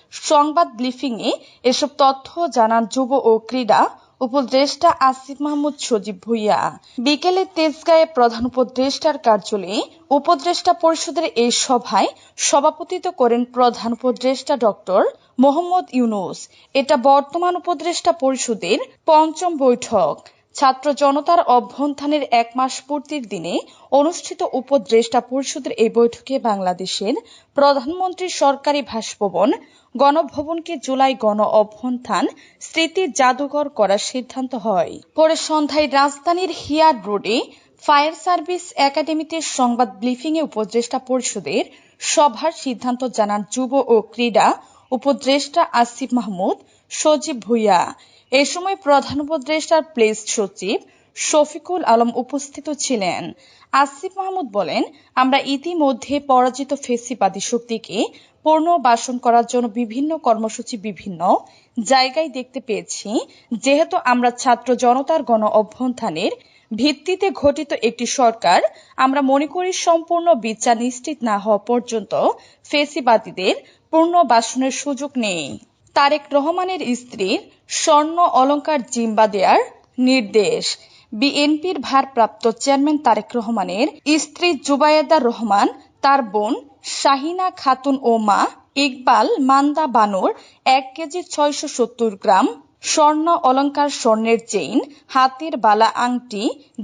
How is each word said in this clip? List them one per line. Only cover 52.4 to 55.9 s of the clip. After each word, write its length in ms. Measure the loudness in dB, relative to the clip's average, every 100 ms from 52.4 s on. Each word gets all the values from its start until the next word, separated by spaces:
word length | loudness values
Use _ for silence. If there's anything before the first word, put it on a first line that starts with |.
| -8 -12 -10
ছিলেন। 640 | -6 -4 -2 -2 -4 -8 -14 _ _ _
আসিফ 460 | 0 0 -2 -12 -8
মাহমুদ 280 | -6 -6 -4
বলেন, 320 | -4 -2 -2 -4 -8 _ 0
"আমরা 240 | 2 2 0
ইতিমধ্যে 760 | -4 -4 0 0